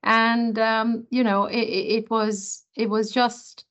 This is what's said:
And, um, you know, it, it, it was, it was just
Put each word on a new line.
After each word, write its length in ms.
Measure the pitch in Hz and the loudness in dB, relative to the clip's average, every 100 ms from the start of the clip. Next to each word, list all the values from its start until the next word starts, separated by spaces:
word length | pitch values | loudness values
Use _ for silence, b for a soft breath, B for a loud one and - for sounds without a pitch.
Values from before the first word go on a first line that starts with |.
And, 540 | - 226 226 233 233 214 | 4 4 4 2 0 0
um, 480 | 220 220 226 233 - | 0 0 0 -2 -2
you 140 | 247 | 0
know, 220 | 233 196 202 | 2 2 0
it, 140 | - | -2
it, 440 | - 190 - 220 | -2 -2 0 -2
it 60 | 220 | 0
was, 540 | 226 214 202 - - _ - | -2 0 -4 -8 -14 _ -6
it 140 | 220 | -2
was 220 | 214 220 | 0 0
just 540 | 254 240 240 - - - | 2 0 -2 -20 -20 -20